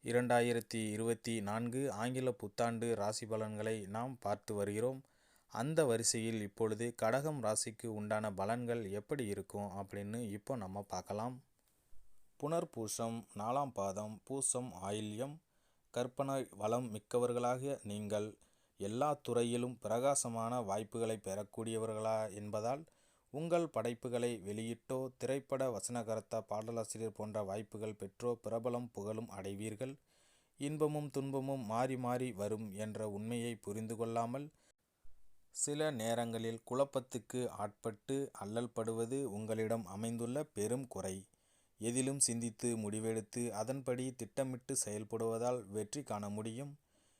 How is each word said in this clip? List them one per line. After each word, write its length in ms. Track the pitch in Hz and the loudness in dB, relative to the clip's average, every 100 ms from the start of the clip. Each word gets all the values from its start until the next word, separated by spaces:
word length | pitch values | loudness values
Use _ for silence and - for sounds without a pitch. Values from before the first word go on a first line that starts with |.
இரண்டாயிரத்தி 880 | 120 120 123 123 120 117 - 113 110 | 4 4 6 6 6 4 0 -2 0
இருபத்தி 500 | 104 117 117 120 113 | 0 0 0 0 -2
நான்கு 500 | 101 110 120 123 139 | 0 0 0 0 -2
ஆங்கில 400 | 104 117 127 127 | 0 -2 0 0
புத்தாண்டு 640 | 120 104 - 117 117 117 110 | -2 -6 2 2 2 0 2
ராசி 300 | 101 107 107 | 2 0 -2
பலன்களை 560 | 110 110 107 110 110 95 | -2 -2 0 0 0 -2
நாம் 300 | 107 127 127 | -4 -4 -2
பார்த்து 340 | 101 104 - | 0 -2 0
வருகிறோம். 500 | 104 101 104 123 131 - _ _ _ _ | 0 2 2 0 0 -10 _ _ _ _
அந்த 380 | 107 131 160 151 | -2 2 4 6
வரிசையில் 560 | 113 113 120 113 113 | 6 4 2 2 0
இப்பொழுது 540 | 101 - 110 107 120 117 | -2 2 2 2 -2 2
கடகம் 480 | 110 127 151 147 | 4 4 2 0
ராசிக்கு 420 | 107 110 - 110 117 | 2 2 0 -4 -4
உண்டான 460 | 107 104 107 107 | -2 2 2 2
பலன்கள் 600 | 95 98 117 120 120 101 | 0 0 2 2 0 0
எப்படி 340 | 101 - 143 113 | -4 -2 -2 0
இருக்கும் 420 | 101 95 104 101 | -2 -4 -4 -4
அப்படின்னு 600 | 95 98 101 101 113 117 | -4 -6 -4 -4 -4 -4
இப்போ 260 | 104 - 131 | -6 -4 -4
நம்ம 260 | 95 98 | -2 -6
பார்க்கலாம். 600 | 98 92 - 101 117 127 _ _ _ _ _ - - - - _ | -4 -6 -2 -2 -2 -6 _ _ _ _ _ -12 -12 -18 -20 _
புனர்பூசம் 840 | 143 165 170 120 110 - 117 113 107 101 | 0 0 0 -4 -4 0 0 -2 -6 -4
நாலாம் 340 | 107 135 143 | 0 2 2
பாதம், 500 | 110 98 98 107 107 - | 0 0 0 -4 -8 -6
பூசம் 420 | 135 135 127 127 87 | 0 2 2 0 -6
ஆயில்யம். 540 | 95 107 107 104 135 156 _ _ _ _ _ | -2 -2 -2 -2 -4 -6 _ _ _ _ _
கற்பனை 580 | - 123 - 139 135 123 98 | -2 -2 0 0 0 -2 -2
வளம் 380 | 107 117 127 107 | 2 2 2 -6
மிக்கவர்களாக 840 | - 123 120 120 123 127 135 135 | 0 4 4 4 2 2 0 -4
நீங்கள் 540 | - 104 107 104 107 101 _ _ _ _ | -4 -4 0 0 0 -6 _ _ _ _
எல்லா 420 | 98 113 147 143 | -2 2 2 2
துறையிலும் 540 | - 120 120 120 123 120 | 2 2 4 2 0 -4
பிரகாசமான 840 | 107 117 135 139 127 113 113 123 | 0 4 4 4 2 0 0 0
வாய்ப்புகளை 580 | 104 101 110 117 113 110 | 0 0 -2 -2 0 0
பெறக்கூடியவர்களா 1080 | 95 98 104 - 113 113 113 110 110 110 110 | -2 -4 -4 -4 -2 0 0 0 2 2 0
என்பதால், 520 | 98 104 107 113 139 160 _ _ _ _ | -4 -2 0 0 -2 -4 _ _ _ _
உங்கள் 400 | 131 165 170 165 | -4 2 2 4
படைப்புகளை 720 | - 113 120 131 117 120 113 95 | 0 0 -2 -2 0 0 0 -4
வெளியிட்டோ, 680 | 104 113 117 _ 131 131 - | -4 -4 -6 _ -2 -2 -4
திரைப்பட 520 | 123 139 - 135 135 | -2 -2 0 0 2
வசனகர்த்தா, 680 | 107 - 120 110 113 - 113 | 0 -2 -2 0 -2 0 -4
பாடலாசிரியர் 720 | 104 107 110 117 110 110 110 | 0 -4 -2 -2 -2 -2 -4
போன்ற 300 | 101 107 107 | -4 -4 -2
வாய்ப்புகள் 520 | 98 101 107 107 110 104 | 0 -2 -4 -6 -6 -6
பெற்றோ 360 | 101 - 120 117 | -10 -4 -2 -2
பிரபலம் 460 | 107 113 117 120 120 | 0 0 0 -2 -4
புகழும் 380 | - 101 110 113 | -6 -4 -4 -6
அடைவீர்கள். 680 | 98 95 98 107 107 131 139 _ _ _ _ _ _ | -6 -6 -4 -4 -4 -6 -8 _ _ _ _ _ _
இன்பமும் 520 | 139 151 151 151 147 | -4 2 2 2 -2
துன்பமும் 560 | 143 139 135 135 135 107 | -2 0 -2 0 -2 0
மாறி 320 | 113 131 131 | 2 2 2
மாறி 340 | 123 127 127 | 0 0 0
வரும் 420 | 95 104 107 110 | -2 0 0 -4
என்ற 360 | 98 107 104 107 | -4 -4 -2 -4
உண்மையை 460 | 101 110 120 120 113 | -2 -2 -2 -2 -4
புரிந்து 400 | - 104 110 113 | -4 -4 -4 -2
கொள்ளாமல், 540 | 113 117 117 131 147 _ _ _ _ _ - - - - - | 0 2 0 -2 -6 _ _ _ _ _ -12 -12 -16 -20 -16
சில 420 | - - 147 156 | -4 -2 2 2
நேரங்களில் 720 | 131 110 117 117 113 113 113 - | 2 2 2 2 0 -2 -2 -2
குழப்பத்துக்கு 760 | 123 139 135 123 123 - 127 120 | 4 4 2 -2 -8 -4 -2 -2
ஆட்பட்டு 840 | - 104 - 117 107 - 135 139 | -2 -4 -2 -6 -6 -2 0 0
அல்லல் 380 | - 101 113 120 | -4 -2 -2 -2
படுவது 600 | - 110 113 117 135 135 | -2 0 0 0 0 0
உங்களிடம் 540 | 101 110 110 110 113 95 | -2 0 0 2 2 -2
அமைந்துள்ள 580 | 98 113 117 120 131 | -4 -2 0 0 -2
பெரும் 440 | 151 - 104 127 127 | -2 0 2 2 -2
குறை. 380 | - 95 95 95 _ _ _ _ _ | -4 -4 -4 -8 _ _ _ _ _
எதிலும் 400 | 110 123 131 139 | 0 2 2 4
சிந்தித்து 580 | 127 117 117 110 120 117 | 2 2 -2 -2 0 0
முடிவெடுத்து 720 | 104 107 113 113 104 - 120 | 0 0 0 0 -2 -2 -2
அதன்படி 640 | 104 110 135 131 123 131 123 | -2 -2 -2 -2 -2 -2 -4
திட்டமிட்டு 640 | 110 - 131 127 - - - | -6 -2 -2 -4 -2 -2 0
செயல்படுவதால் 840 | 107 107 113 113 113 120 127 98 | -4 -4 0 0 2 2 0 -2
வெற்றி 360 | 104 101 147 | -4 -2 -4
காண 260 | 135 104 104 | -4 -4 -2
முடியும். 480 | 104 113 113 143 143 _ _ _ _ | -4 -4 -6 -8 -12 _ _ _ _